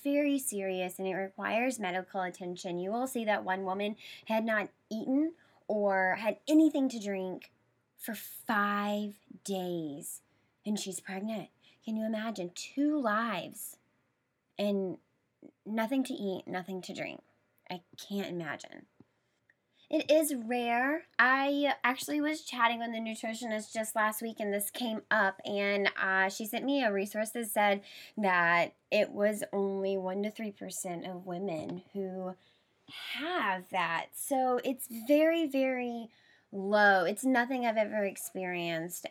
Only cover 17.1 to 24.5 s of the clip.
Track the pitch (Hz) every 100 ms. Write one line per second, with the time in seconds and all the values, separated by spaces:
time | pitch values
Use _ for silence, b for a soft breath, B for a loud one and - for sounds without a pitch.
17.1 | - - _ _ _ - 180 - - -
18.1 | 202 - 175 151 120 - 50 - _ _
19.1 | _ _ _ _ _ _ b b 311 -
20.1 | 311 302 262 226 247 233 233 262 320 -
21.1 | - 247 269 277 285 277 - 247 262 -
22.1 | 294 294 311 - 247 233 233 233 226 226
23.1 | 220 226 226 233 214 214 226 220 226 214
24.1 | 214 226 220 208